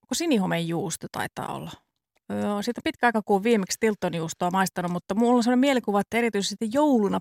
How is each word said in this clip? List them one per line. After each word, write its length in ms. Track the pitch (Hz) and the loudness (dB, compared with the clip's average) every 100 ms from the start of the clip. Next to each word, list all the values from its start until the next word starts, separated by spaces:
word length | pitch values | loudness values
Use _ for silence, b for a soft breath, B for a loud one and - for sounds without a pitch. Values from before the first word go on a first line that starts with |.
| - | -8
kun 80 | 247 | -4
sinihomen 520 | 339 233 185 170 165 | 0 0 2 -2 -2
juusto 380 | 170 180 - - | -4 -4 -8 -10
taitaa 420 | - - - - | -8 -8 -8 -10
olla. 160 | 139 165 - _ _ _ _ - | -10 -12 -16 _ _ _ _ -10
Öö, 300 | 202 208 202 | -6 -4 -4
siitä 160 | 208 233 | -6 -6
on 40 | |
pitkä 220 | 320 - 240 | -6 0 0
aika, 160 | 220 | 2
kun 180 | - 202 | 2 2
viimeksi 340 | 220 226 180 - | 4 2 0 0
Stilton 380 | 220 208 180 | 0 0 -4
juustoa 360 | 165 160 - 180 | -4 -6 -4 -2
maistanut, 420 | 190 185 - 175 | 0 0 -2 -4
mutta 220 | 175 - | -4 -4
mulla 220 | 196 233 247 | 0 4 4
on 60 | |
sellainen 160 | 233 247 | 4 4
mielikuva, 400 | 277 262 - 202 | 4 2 2 0
että 180 | 196 226 | 0 0
erityisesti 500 | 233 208 190 202 226 | 0 -2 -4 -4 -2
jouluna 460 | 269 302 247 196 190 | 2 4 4 2 0